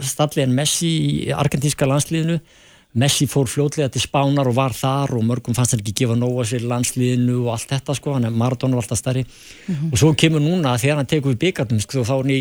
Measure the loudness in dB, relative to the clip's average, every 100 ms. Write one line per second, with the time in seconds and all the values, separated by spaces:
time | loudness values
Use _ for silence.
0 | -6 -2 0 0 2 2 0 0 0 0
1 | 0 0 -2 0 0 0 0 0 0 0
2 | 0 -2 0 -2 -6 -20 -20 -20 _ 0
3 | 2 2 0 0 0 0 0 0 -2 -2
4 | -2 0 2 2 2 2 0 0 -2 0
5 | 0 0 0 -2 -2 0 0 0 -2 -2
6 | 0 0 0 -2 -2 -4 -2 -2 -2 0
7 | 0 2 2 0 -2 -4 -4 -6 -4 -6
8 | -2 -2 0 0 0 0 0 0 -2 -4
9 | -2 -4 -4 -10 -20 -12 -6 -4 -2 4
10 | 4 6 2 4 2 2 2 2 2 0
11 | 0 0 0 0 0 -2 0 -2 -2 -2
12 | 0 0 0 0